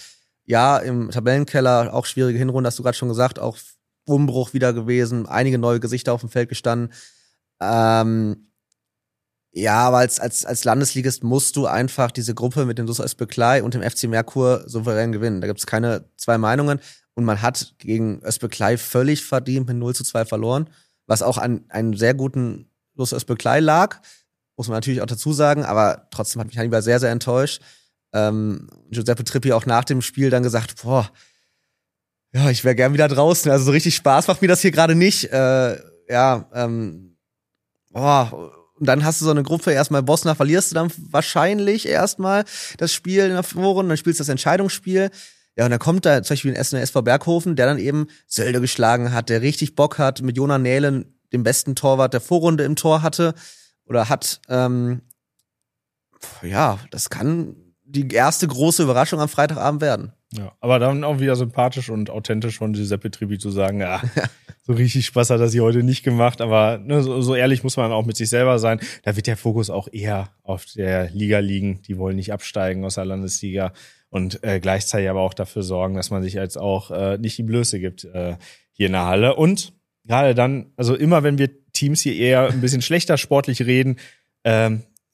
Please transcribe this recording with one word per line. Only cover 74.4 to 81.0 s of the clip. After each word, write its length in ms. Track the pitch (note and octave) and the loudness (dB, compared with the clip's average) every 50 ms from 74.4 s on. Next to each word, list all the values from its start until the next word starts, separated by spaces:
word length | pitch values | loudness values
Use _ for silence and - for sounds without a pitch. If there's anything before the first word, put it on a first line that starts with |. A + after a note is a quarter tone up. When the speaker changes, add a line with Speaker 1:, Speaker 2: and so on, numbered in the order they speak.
| - | -4
Speaker 2:
äh, 160 | A2 G2 F#2 | -4 -4 -2
gleichzeitig 500 | E2+ F#2+ F#2+ G2 - - - G#2 G2 F#2+ | 0 0 -2 -2 -2 -2 -2 -2 -2 -2
aber 120 | F#2+ F#2+ | -2 -2
auch 140 | F#2 F#2 - | -2 -2 -2
dafür 280 | - G2 - - G#2+ F#2+ | -6 -10 -8 -8 -8 -6
sorgen, 320 | F2+ F#2 F2+ F#2 F#2+ F#2+ | -4 -4 -4 -2 -2 -4
dass 160 | F#2+ F#2 - | -4 -6 -6
man 140 | G#2 F#2+ F#2 | -4 -4 -4
sich 100 | F#2+ G2+ | -4 -6
jetzt 240 | G2 G2 F2+ - - | -6 -8 -8 -8 -6
auch, 320 | G2 G2+ F#2+ F#2+ - - | -4 -2 -2 -2 -4 -6
äh, 280 | - F2+ G2 G2 G2+ G2+ | -6 -4 -2 -2 -2 -2
nicht 200 | A2+ A2 - - | -4 -6 -6 -6
die 60 | A2+ | -4
Blöße 340 | A2 A2+ A#2+ A#2 - - F#2+ | -2 0 0 0 -2 -4 -4
gibt, 260 | F2+ F#2 F2 - - | -6 -8 -10 -10 -16
äh, 320 | - - F2+ F2 F2+ F2 F2 - - - _ _ _ _ | -12 -10 -8 -6 -6 -8 -10 -14 -20 -20 _ _ _ _
hier 140 | - G2+ | 0 0
in 60 | F#2 F#2 | 2 2
der 140 | F#2 F2 | 2 0
Halle. 300 | F2+ F2+ G2 A2+ B2+ C#3 | 2 2 4 4 4 4
Und 380 | D#3+ D#3 F3 G3+ G3+ - - _ _ _ _ _ _ _ | 4 4 4 4 2 -4 -10 _ _ _ _ _ _ _
gerade 300 | A2 A#2 C3 C#3+ C3+ A#2+ | -2 0 2 4 4 4
dann, 380 | B2 A#2+ C3 C#3 C3 - - _ | 4 2 2 0 -4 -6 -10 _
also 200 | - B2 A#2 C3 | -4 -2 0 0
immer 260 | - | 2